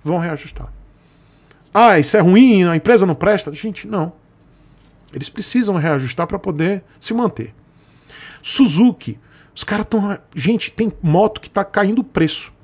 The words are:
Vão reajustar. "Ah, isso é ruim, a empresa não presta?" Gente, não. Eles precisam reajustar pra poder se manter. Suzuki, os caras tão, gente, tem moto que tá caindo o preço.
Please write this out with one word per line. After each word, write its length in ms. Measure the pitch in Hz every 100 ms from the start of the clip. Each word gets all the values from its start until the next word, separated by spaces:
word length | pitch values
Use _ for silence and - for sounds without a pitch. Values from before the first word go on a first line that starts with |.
Vão 180 | 151 175
reajustar. 540 | 170 151 - - - - - _ _ _ _ _ _ _ _
"Ah, 240 | 202 233 180
isso 180 | 143 214
é 40 |
ruim, 420 | 175 190 262 208
a 140 | 180 165
empresa 280 | 160 233
não 120 | 185 151
presta?" 340 | 180 208 -
Gente, 340 | 147 220 202
não. 280 | 208 208 160 - _ _ _ _ _ _ _ _ _
Eles 160 | - -
precisam 460 | - 208 247 220
reajustar 500 | 185 156 147 131 - 170
pra 100 | 196
poder 460 | 196 151 160 196 - _
se 120 | -
manter. 400 | 226 233 - 113 - _ _ _ _ _ - - -
Suzuki, 760 | - - 254 151 247 - - 107 _ _ _
os 120 | -
caras 220 | - 208 214
tão, 260 | 220 202 202 _ 175
gente, 340 | 139 226 -
tem 220 | - 226 -
moto 380 | 170 156 214 220
que 100 | -
tá 140 | -
caindo 340 | 196 - 202 226
o 60 |
preço. 480 | 202 - 160 - - _